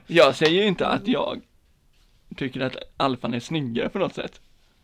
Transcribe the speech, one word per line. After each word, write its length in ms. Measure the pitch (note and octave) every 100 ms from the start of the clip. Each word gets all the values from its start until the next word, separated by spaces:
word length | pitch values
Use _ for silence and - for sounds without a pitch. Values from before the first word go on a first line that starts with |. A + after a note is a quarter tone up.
| -
Jag 280 | E3 C#3 -
säger 260 | D#3+ F3
ju 60 | G#3
inte 180 | F3 -
att 220 | - G3+
jag 320 | - - - - _ _ _ _ _ _ _ _ -
tycker 240 | C3+ B2+
att 160 | C3 - - -
Alfan 380 | C3+ B2 -
är 60 | A#2+
snyggare 480 | - E3 C3 A#2 -
på 100 | G3+
något 160 | E3+
sätt. 260 | - - - - _ _ _